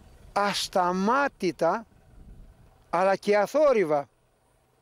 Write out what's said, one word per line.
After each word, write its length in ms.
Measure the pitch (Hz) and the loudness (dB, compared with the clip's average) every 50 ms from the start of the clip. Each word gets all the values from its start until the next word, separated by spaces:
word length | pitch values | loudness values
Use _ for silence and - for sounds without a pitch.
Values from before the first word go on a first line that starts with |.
| - - - - - - | -20 -20 -20 -20 -20 -8
ασταμάτητα, 1500 | - 202 202 202 180 - - - - 196 180 175 180 185 190 208 247 277 285 262 - _ - 175 156 - 170 165 190 226 226 - _ - _ - - - - - - - - - - _ - - _ _ _ _ | -4 -4 -2 -2 -2 -4 -8 -4 -2 -2 0 0 0 0 0 0 0 0 0 -2 -4 _ -6 -6 -4 -2 -2 -2 -2 -2 -6 -14 _ -20 _ -20 -20 -20 -20 -20 -20 -20 -20 -20 -20 _ -20 -20 _ _ _ _
αλλά 260 | - 170 190 196 190 | -2 0 2 2 0
και 200 | 185 - 202 202 | 0 0 0 2
αθόρυβα, 720 | 208 202 - - 285 311 285 254 220 180 151 151 143 139 - _ _ _ _ _ _ _ _ _ _ _ _ _ _ | 2 0 0 0 2 2 4 4 2 2 0 -2 -2 -4 -6 _ _ _ _ _ _ _ _ _ _ _ _ _ _